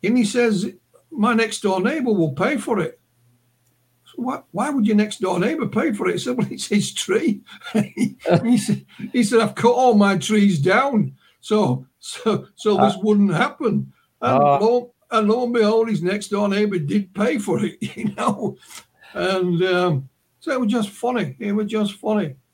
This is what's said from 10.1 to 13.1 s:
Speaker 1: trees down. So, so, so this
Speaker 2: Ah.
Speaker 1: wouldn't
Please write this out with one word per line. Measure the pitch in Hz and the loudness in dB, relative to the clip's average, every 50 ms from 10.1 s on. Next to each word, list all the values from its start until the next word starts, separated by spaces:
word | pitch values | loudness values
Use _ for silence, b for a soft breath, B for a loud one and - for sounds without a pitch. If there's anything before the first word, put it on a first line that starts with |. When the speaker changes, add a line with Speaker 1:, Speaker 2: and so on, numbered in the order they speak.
| 196 180 | 2 0
Speaker 1:
trees | 139 - 214 214 202 202 190 151 | 0 0 2 4 4 4 4 2
down. | 139 180 185 226 269 277 269 214 151 135 - b b b b b | 2 2 4 2 2 2 0 0 0 -2 -4 b b b b b
So, | _ - 214 214 208 - 127 135 - _ _ _ | _ -2 0 2 2 2 0 -4 -6 _ _ _
so, | - - - - - 226 202 - - - _ | -18 -16 -16 -6 -2 -2 -2 -2 -4 -10 _
so | _ - 214 208 - | _ -2 0 2 4
this | - - 202 - | 2 2 2 0
Speaker 2:
Ah. | - | 0
Speaker 1:
wouldn't | 214 | 2